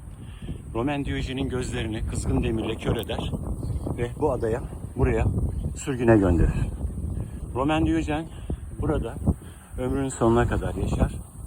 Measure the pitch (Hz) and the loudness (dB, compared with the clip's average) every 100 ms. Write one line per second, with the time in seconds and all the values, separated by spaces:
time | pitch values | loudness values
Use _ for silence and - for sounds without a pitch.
0 | - - - - - - - 110 127 143 | -2 -12 -16 -12 -10 -10 -6 -2 -2 -2
1 | 139 139 131 131 135 123 123 123 113 107 | -2 -4 -4 -4 -2 -2 -2 -4 -4 -4
2 | - - - 131 120 110 107 110 - 113 | -4 -2 0 0 2 0 -2 -2 -2 -2
3 | 104 117 - - - - - - - - | -2 -4 -2 -4 -4 -4 -4 -4 -4 -2
4 | 120 - 147 123 113 113 - - - - | -4 0 0 2 0 0 -4 -8 -8 2
5 | 127 113 117 - - - 147 - - 127 | 2 4 2 2 0 -2 -4 -4 -4 2
6 | 120 113 95 85 78 - - - - - | 6 8 8 6 6 4 0 -2 -4 -4
7 | - - - - - 120 139 156 160 160 | -4 -4 -6 -6 -6 0 2 4 4 2
8 | 151 151 165 - - - - - 147 143 | 2 -2 -4 -10 -8 -6 -8 -2 0 0
9 | 113 - - - - - - - 127 135 | -2 0 0 0 -4 -16 -12 -4 -2 0
10 | 135 - 117 117 120 104 - - - - | -2 2 4 6 4 2 0 -2 0 2
11 | - - - - | 2 0 -10 -12